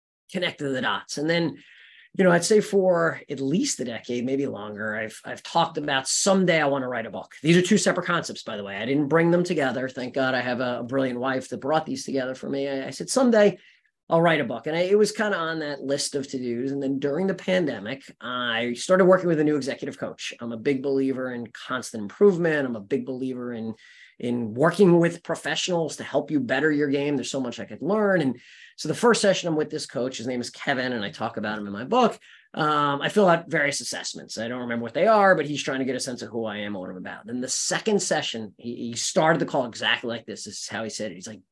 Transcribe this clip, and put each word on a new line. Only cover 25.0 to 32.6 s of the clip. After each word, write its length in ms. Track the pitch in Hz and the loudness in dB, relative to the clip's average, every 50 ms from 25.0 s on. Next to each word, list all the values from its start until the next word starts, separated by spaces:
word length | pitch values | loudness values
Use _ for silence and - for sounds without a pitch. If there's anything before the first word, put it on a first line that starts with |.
with 240 | 170 170 170 - - | 6 4 0 -4 -6
professionals 720 | - 156 - - 139 160 - - 185 180 170 160 139 - | -6 -6 -4 -4 -4 -2 -2 -2 0 0 0 0 -2 -4
to 80 | - - | -8 -8
help 260 | - 135 147 - - | -2 -2 -2 0 0
you 80 | 156 139 | 0 0
better 320 | 120 113 135 135 151 156 | 0 0 0 2 2 2
your 180 | 151 143 147 139 | 2 2 2 2
game. 280 | 139 143 143 147 143 | 2 0 0 0 0
There's 140 | 127 117 - | -2 -2 -4
so 100 | - 135 | -4 -4
much 180 | 127 120 107 120 | -4 -6 -8 -10
I 60 | - | -12
could 180 | - 107 - | -12 -12 -8
learn. 380 | 131 170 208 220 208 196 190 170 | -4 -2 0 2 2 2 4 4
And 180 | 143 131 120 - - - - - - - _ | 2 0 -2 -4 -10 -20 -20 -20 -20 -20 _
so 120 | - - 156 | -8 -6 -6
the 60 | 143 | -2
first 260 | - 220 240 220 226 | 4 4 4 6 6
session 260 | - 196 175 - 175 | 4 4 4 2 0
I'm 100 | 170 156 | 0 0
with 120 | 151 151 143 | 0 0 -2
this 160 | 151 143 - | -4 -8 -8
coach, 320 | - - 127 123 135 135 | -6 -4 -4 -4 -4 -4
his 100 | - 117 | -6 -6
name 140 | 127 127 120 | -4 -4 -4
is 80 | 120 - | -4 -6
Kevin, 460 | - - - 147 135 127 127 127 123 | -10 -6 -2 -2 -2 0 -2 -2 -2
and 100 | 113 101 | -4 -4
I 60 | 101 | -6
talk 260 | - - 110 - - | -6 -6 -6 -6 -4
about 220 | 110 104 107 107 107 | -4 -4 -4 -6 -6
him 80 | 104 | -8
in 60 | 101 | -8
my 120 | 101 101 127 | -8 -8 -4
book. 340 | - 220 254 240 202 - - _ - - - _ _ - | 0 2 4 4 4 2 -2 _ -20 -20 -20 _ _ -4
Um, 480 | - | 0